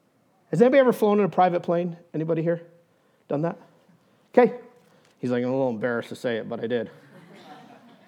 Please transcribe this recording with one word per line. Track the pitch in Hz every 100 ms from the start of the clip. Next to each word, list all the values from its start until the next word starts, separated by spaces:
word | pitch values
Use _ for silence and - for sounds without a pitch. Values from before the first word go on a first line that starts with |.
| _ _ _ _ _
Has | 160
anybody | 247 277
ever | 254
flown | - 214 208
in |
a | 185
private | - 180 175
plane? | 175 170 175 165 -
Anybody | 156 160 165
here | 165 170 - - _ _ _ _ _
done | 143
that? | 165 - - _ _ _ _ _ _ -
Okay. | 247 - - _ _ _ _ _
He's | 123
like, | 123
"I'm | 123
a |
little | 135 131
embarrassed | 110 123 117 113
to | 110
say | 127 113
it, | 101
but | 113
I | 113
did." | 120 107 - - - - - - - - - - -